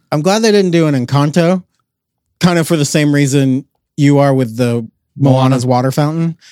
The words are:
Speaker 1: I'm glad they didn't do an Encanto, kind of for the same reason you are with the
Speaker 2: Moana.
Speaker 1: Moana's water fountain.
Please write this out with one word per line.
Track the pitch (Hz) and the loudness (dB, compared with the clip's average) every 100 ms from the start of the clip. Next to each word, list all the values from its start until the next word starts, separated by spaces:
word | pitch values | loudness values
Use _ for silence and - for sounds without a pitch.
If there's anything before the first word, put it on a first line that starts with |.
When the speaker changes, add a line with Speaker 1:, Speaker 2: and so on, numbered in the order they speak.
| - | -6
Speaker 1:
I'm | 151 | -2
glad | 175 214 | 0 0
they | 226 | 2
didn't | 208 185 | 2 2
do | 170 156 | 2 0
an | |
Encanto, | 135 120 139 147 175 165 185 - _ _ _ _ _ _ - | 0 0 0 0 0 0 -2 -6 _ _ _ _ _ _ -2
kind | 180 170 | 0 0
of | 160 | 0
for | 165 | -2
the | 139 | 0
same | 156 151 143 | 0 0 0
reason | 139 143 135 131 - _ _ - | 0 0 0 -2 -6 _ _ -2
you | 143 143 | 2 4
are | 143 | 2
with | 131 120 113 | 0 -2 -2
the | 123 120 113 _ _ 139 | -4 -4 -8 _ _ -2
Speaker 2:
Moana. | 139 131 131 | 0 2 2
Speaker 1:
Moana's | 131 123 | 0 0
water | 123 131 | 0 0
fountain. | 143 147 165 165 160 - | -2 -2 -2 -6 -8 -18